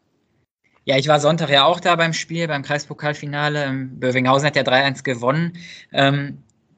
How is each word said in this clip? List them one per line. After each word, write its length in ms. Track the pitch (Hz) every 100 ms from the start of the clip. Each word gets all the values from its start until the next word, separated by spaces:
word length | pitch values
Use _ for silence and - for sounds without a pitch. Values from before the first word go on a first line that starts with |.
| _ _ _ _ _ _ _ _
Ja, 120 | - 135
ich 120 | 139
war 120 | 151
Sonntag 300 | 143 160 151
ja 140 | 139
auch 160 | 147 175
da 160 | 180 170
beim 180 | 165
Spiel, 340 | 160 - 165 165
beim 140 | 143
Kreispokalfinale. 1040 | 135 147 - 147 151 147 147 143 147 147
Ähm, 360 | 139 131 131 131
Bövinghausen 460 | 127 127 127 135 147
hat 100 | 143
ja 60 |
drei 220 | 131 127
eins 200 | 139 135
gewonnen. 480 | - 117 120 151 170 175 - - -
Ähm, 520 | - 139 143 143 139 _ _ _